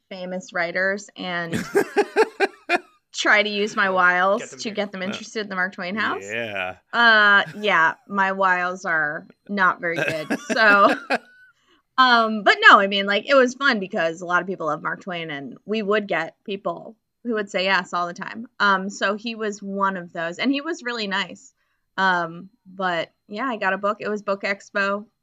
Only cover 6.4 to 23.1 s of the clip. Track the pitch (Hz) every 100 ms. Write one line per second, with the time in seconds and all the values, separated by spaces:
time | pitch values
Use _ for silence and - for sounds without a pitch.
6.4 | 113 98 92 - _ 233 233 220 208 202
7.4 | 165 202 208 175 160 - - 202 190 196
8.4 | 190 180 180 185 190 160 151 165 190 _
9.4 | - 202 185 - 170 147 147 156 156 -
10.4 | - 208 220 202 214 - - 262 - _
11.4 | _ _ _ _ _ - 254 233 220 220
12.4 | 196 415 415 247 196 202 196 202 - 254
13.4 | 247 247 277 226 190 214 165 165 175 180
14.4 | 180 180 160 156 170 170 - 170 160 143
15.4 | 135 139 - 220 196 214 202 165 160 _
16.4 | - 196 175 170 - 220 _ _ 240 214
17.4 | 208 190 185 185 180 180 175 170 - 220
18.4 | 233 - 202 190 190 196 202 208 233 226
19.4 | 214 202 196 196 196 185 175 170 165 190
20.4 | 240 277 302 349 240 240 208 190 185 202
21.4 | - _ _ _ _ - 190 180 165 170
22.4 | 190 _ 190 185 185 170 -